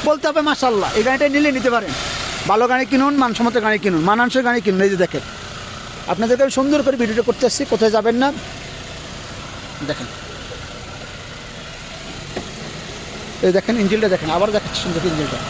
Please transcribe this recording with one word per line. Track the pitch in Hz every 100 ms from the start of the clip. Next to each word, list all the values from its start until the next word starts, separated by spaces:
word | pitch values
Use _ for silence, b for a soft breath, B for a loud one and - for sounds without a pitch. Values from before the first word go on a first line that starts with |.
বলতে | 285 302 311
হবে | 311
মাশাআল্লাহ। | 302 285 262 214 165 214
এই |
গাড়িটা | 226 262 285
নিলে | 285 294
নিতে | 262 247
পারেন, | 240 190 131 - - - - -
ভালো | 208 240
গাড়ি | 254 262
কিনুন, | 262 277 285
মানসম্মত | 254 214 233 233
গাড়ি | 214 208
কিনুন, | 196 165
মানানসই | 175 214 240 262
গাড়ি | 247 240
কিনুন। | 196 190
এই | 196
যে | 185
দেখেন, | 180 143 117 - - - - - - - -
আপনাদেরকে | 175 226 247
আমি | 269
সুন্দর | - 269 294
করে | 269 254
ভিডিওটা | 226 220
করতে | 240 214 240
আসছি, | -
কোথায় | 285 214 220
যাবেন | 214 214 233
না। | 277 311 - - - - - - - - - - - - - - 143
দেখেন, | 147 120 - - - - - - - - - - - - - - - - - - - - - - - - - - - - - - - - -
এই | 185
দেখেন | 185 202 233
ইঞ্জিনটা | 196 220 214
দেখেন, | 185 156
আবার | 170 208
দেখাচ্ছি | 208 - -
সুন্দর | 185 165 175
ইঞ্জিনটা। | 156 139 123